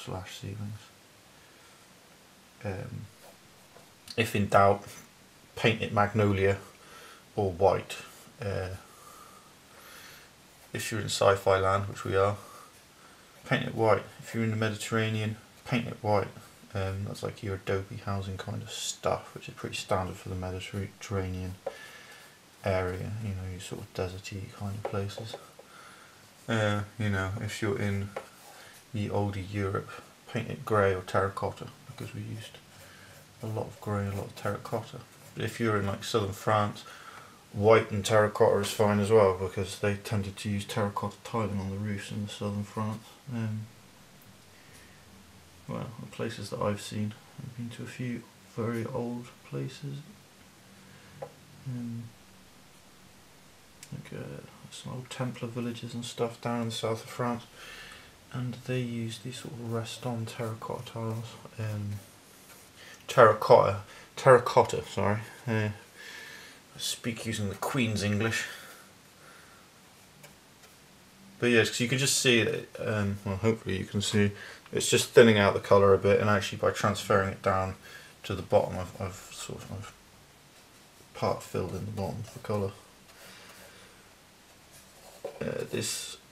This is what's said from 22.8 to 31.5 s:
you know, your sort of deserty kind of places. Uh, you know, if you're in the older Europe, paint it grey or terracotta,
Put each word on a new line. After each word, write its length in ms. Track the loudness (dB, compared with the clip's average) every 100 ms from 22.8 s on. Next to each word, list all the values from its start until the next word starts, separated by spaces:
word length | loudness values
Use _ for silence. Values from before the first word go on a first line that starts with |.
| 0 -2 -6 -6
you 120 | -6 -6
know, 160 | -6
your 100 | -10
sort 200 | -10 -10
of 120 | -8
deserty 580 | -6 -6 -6 -10 -10 -12
kind 200 | -10 -8
of 100 | -6
places. 520 | -4 -4 -4 -8 -12 -12 -16 -20 -20 -20 -20 -20 -20 -20 -20 -16 -4
Uh, 360 | 0 2 0 -4 -4
you 100 | 0
know, 220 | 0 -2 -4
if 220 | -6 -2
you're 180 | -2 0
in 300 | 0 -2 -4 -8 -14 -18 -20 -20 -20 -20 -10
the 160 | -4 -2
older 300 | 0 0 -2
Europe, 500 | -6 -2 -2 -2 -6 -12 -18 -20 -8
paint 220 | -6 -6
it 160 | -8 0
grey 280 | 4 4
or 80 | 2
terracotta, 680 | 0 0 0 -2 -6